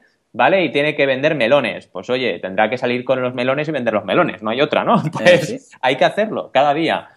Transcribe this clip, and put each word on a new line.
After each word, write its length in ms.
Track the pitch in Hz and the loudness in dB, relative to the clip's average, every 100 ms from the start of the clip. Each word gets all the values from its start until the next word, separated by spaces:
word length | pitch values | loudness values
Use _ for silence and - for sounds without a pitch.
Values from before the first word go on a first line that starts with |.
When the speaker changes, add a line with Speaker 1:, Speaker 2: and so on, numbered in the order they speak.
| _ _ _ | _ _ _
Speaker 1:
¿vale? 300 | 113 123 190 160 | 0 2 4 2
Y 60 | |
tiene 240 | 143 147 147 | 0 0 0
que 100 | 139 | 0
vender 300 | 127 143 156 | 2 0 0
melones. 520 | 113 143 120 87 - | 2 2 2 -4 -10
Pues, 220 | 90 98 | -12 -4
oye, 280 | 127 123 87 | -2 -2 -4
tendrá 300 | 92 95 107 | -4 0 0
que 80 | 123 | 0
salir 280 | 123 123 123 | -2 -2 -2
con 160 | 131 | -2
los 120 | 127 | -2
melones 340 | 127 123 139 151 | -2 -2 -2 -2
y 20 | |
vender 220 | 151 117 | -4 -2
los 100 | 104 | -2
melones, 380 | 95 117 156 - | 0 0 0 -2
no 60 | 107 | -4
hay 120 | 120 | -2
otra, 220 | 151 - | 0 0
¿no? 120 | 160 214 | 2 0
<laughs> 180 | 147 | 0
Pues, 380 | - 175 180 156 | 0 4 4 2
Speaker 2:
Eh, 60 | 117 | -8
sí. 180 | - - | -14 -4
Speaker 1:
hay 140 | 131 139 | -2 2
que 100 | 170 | 0
hacerlo 440 | - 214 127 80 | 0 -4 -4 -2
cada 200 | - 147 | 0 2
día. 340 | 147 160 95 - | 2 0 -2 -6